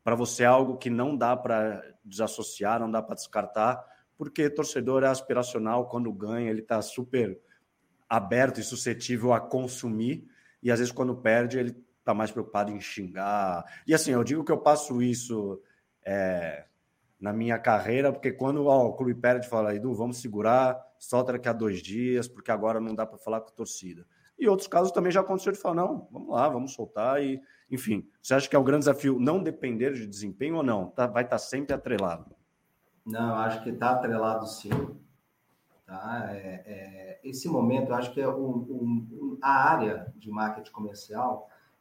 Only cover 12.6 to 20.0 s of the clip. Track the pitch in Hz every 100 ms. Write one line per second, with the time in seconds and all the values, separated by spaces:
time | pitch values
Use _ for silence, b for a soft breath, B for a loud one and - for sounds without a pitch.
12.6 | 104 104 - - 92 92 98 104 95 85
13.6 | - B B 156 156 123 113 156 151 156
14.6 | 147 147 - 123 123 117 - 113 98 95
15.6 | b b b b 95 98 95 90 82 73
16.6 | - _ _ _ _ - 101 107 117 113
17.6 | 120 104 107 127 139 135 131 123 131 147
18.6 | 143 135 117 - 127 120 120 123 - 113
19.6 | 104 104 127 107